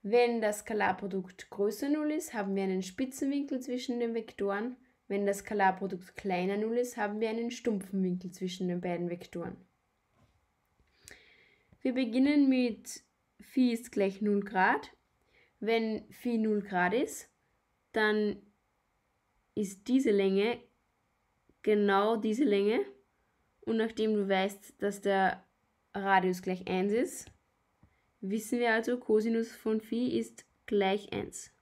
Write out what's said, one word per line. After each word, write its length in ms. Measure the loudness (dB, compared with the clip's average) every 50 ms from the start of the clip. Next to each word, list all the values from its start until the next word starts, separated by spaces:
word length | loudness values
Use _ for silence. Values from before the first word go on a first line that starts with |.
| -2
Wenn 360 | 4 4 4 6 4 2 2
das 200 | 0 0 -2 -2
Skalarprodukt 880 | -6 -4 -2 0 0 0 0 -2 -4 -6 -4 -6 -6 -8 -14 -20 -20 _
größer 400 | -2 0 0 0 0 -2 -2 -2
null 220 | 0 0 0 -2
ist, 220 | -2 -2 -4 -6 -6
haben 220 | -6 -4 -2 -2
wir 80 | -2 0
einen 200 | 0 -2 -2 -4
Spitzenwinkel 800 | -6 -6 -6 -6 -6 -4 -4 -4 -2 -2 -2 -4 -4 -6 -6
zwischen 380 | -4 -4 -6 -6 -4 -4 -2 -2
den 140 | -2 -2 -2
Vektoren. 640 | -4 -6 -8 -8 -4 -4 -2 -2 -2 -4 -6 -8 -10 _ _ _ _ _
Wenn 180 | _ -2 0 0
das 140 | 0 -2 -2
Skalarprodukt 760 | -6 -6 0 2 4 2 2 2 -6 -8 -8 -8 -12 -14 _
kleiner 400 | -10 -6 -4 -2 -2 0 -2 -2
null 200 | -2 -2 -2 0
ist, 200 | -2 -2 -2 -4
haben 240 | -6 -4 -4 -2 -2
wir 80 | -4 -2
einen 200 | -2 -4 -4 -6
stumpfen 540 | -6 -4 -4 -2 -2 -2 -4 -4 -2 0 0
Winkel 260 | 0 0 -2 -6 -10
zwischen 380 | -10 -8 -8 -8 -6 -4 -4
den 140 | -4 -4 -4
beiden 280 | -4 -4 -4 -4 -4 -6
Vektoren. 460 | -6 -8 -12 -12 -10 -10 -10 -10 -12 -14 -20 _ _ _ _ _ _ _ _ _ _ _ _ _ _ _ _ _ _ _ _ _ _ _ _ _ _ _ _ -20 -20 -20 _ _ _ _ _ _ _ _ _ _ _ _
Wir 120 | _ -2 0
beginnen 560 | 0 -2 0 2 2 4 4 6 6 6 6
mit 540 | 4 4 2 0 -2 -6 -12 -16 -16 -16 _ _ _ _ _ _ _ _
Phi 300 | -20 -4 2 2 4 4
ist 220 | 2 0 -4 -6 -2
gleich 280 | 0 0 0 0 -2
null 200 | 0 2 2 0
Grad. 500 | 0 -2 0 2 4 4 2 0 -4 -10 -20 _ _ _ _ _ _ _ _ _ _ _ _ _
Wenn 420 | -2 0 0 2 0 0 -4 -6 -8 -12
Phi 260 | -20 -8 -4 -2 0
null 240 | 0 2 2 0 0
Grad 320 | -2 -2 0 0 2 2 2
ist, 360 | 0 0 -2 -4 -14 -16 _ _ _ _ _ _ _ _ _ _ _ _ _ -2
dann 420 | 2 2 2 2 2 0 0 -2 -6 -12 _ _ _ _ _ _ _ _ _ _ _ _ _ _ _ _ _ _ _ _ _ _
ist 320 | -4 -4 -4 -6 -12 _
diese 240 | 2 2 4 4 6
Länge 480 | 4 4 4 4 4 4 2 2 0 -4 -8 _ _ _ _ _ _ _ _ _ _ _ _ _ _ _ _ _ _ _ 0
genau 540 | 2 4 4 6 6 6 6 4 4 2
diese 260 | 2 2 0 2 2 4
Länge. 380 | 4 4 4 4 4 2 2 0 -2 -8 _ _ _ _ _ _ _ _ _ _ _ _ _
Und 160 | -6 -2 0
nachdem 360 | 0 0 0 0 0 0 2 2
du 140 | 0 2
weißt, 480 | 2 2 2 2 0 -4 -8 -20 -20 -10 _
dass 200 | -4 -4 -4 -2
der 460 | 0 0 2 4 4 2 0 -2 -12 _ _ _ _ _ _ _ _ _ _
Radius 480 | -6 0 4 4 4 4 2 -2 -2
gleich 260 | -4 -6 -6 -6 -4
eins 240 | -2 0 0 0 2
ist, 400 | 2 0 0 -2 -4 -14 -16 -18 _ _ _ _ _ _ _ _ _ _ -20 _ _ _ _ _ _ _
wissen 400 | -6 -4 -4 -4 -4 -2 -2 0
wir 140 | 2 2 2
also, 260 | 2 2 0 -2 -4
Cosinus 540 | 0 2 2 2 4 2 0 0 -2 -4 -8
von 260 | -8 -4 -2 -2 -2
Phi 400 | -2 -4 -4 -2 -2 0 0 -2
ist 260 | -4 -4 -10 -20 -20 _ _ _ _
gleich 480 | -2 0 2 2 2 0 0 -4 -6 -8
eins. 400 | -8 -8 -8 -12 -16 -18 -18 _ _